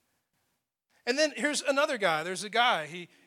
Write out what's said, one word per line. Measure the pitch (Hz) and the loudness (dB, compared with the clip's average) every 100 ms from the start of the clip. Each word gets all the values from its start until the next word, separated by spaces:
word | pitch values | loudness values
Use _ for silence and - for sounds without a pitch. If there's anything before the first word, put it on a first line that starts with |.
| _ _ _ _ _ _ _ _ _ _ 240 | _ _ _ _ _ _ _ _ _ _ -4
And | 262 | 0
then | 302 | 0
here's | 240 294 277 | 0 -2 -2
another | 277 277 311 254 | 0 2 2 2
guy. | 190 156 | 2 2
There's | 175 180 | -2 -6
a | 208 | -4
guy. | 226 247 190 151 | 2 2 2 -2
He, | 175 170 _ | -10 -14 _